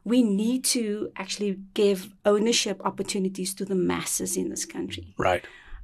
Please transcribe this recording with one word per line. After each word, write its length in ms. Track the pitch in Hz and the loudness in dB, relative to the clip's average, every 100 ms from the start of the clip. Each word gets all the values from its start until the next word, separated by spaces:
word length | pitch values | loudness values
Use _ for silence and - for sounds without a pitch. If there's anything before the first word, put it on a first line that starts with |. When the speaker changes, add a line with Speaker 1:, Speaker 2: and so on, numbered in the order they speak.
Speaker 1:
We 180 | - 240 | 2 4
need 400 | 233 196 214 254 262 | 6 4 2 0 0
to 440 | 254 220 208 208 - | 0 0 -2 -4 -8
actually 420 | 190 - 208 190 - | -8 -4 -2 -2 -6
give 400 | - 202 190 185 - | 2 4 2 -2 -2
ownership 560 | - 208 220 233 220 190 | 2 4 4 2 0 -2
opportunities 680 | 202 190 196 208 190 190 185 | -4 -4 -4 -2 -2 -2 -6
to 100 | - | -6
the 100 | 190 | -2
masses 640 | 190 175 175 165 - 185 185 | 0 2 0 -2 -4 -2 -2
in 140 | 180 | -4
this 140 | 196 | -4
country. 500 | - - 359 - - - | -8 -6 -8 -8 -10 0
Speaker 2:
Right. 260 | - 90 - - - - | 2 2 -2 -20 -18 -14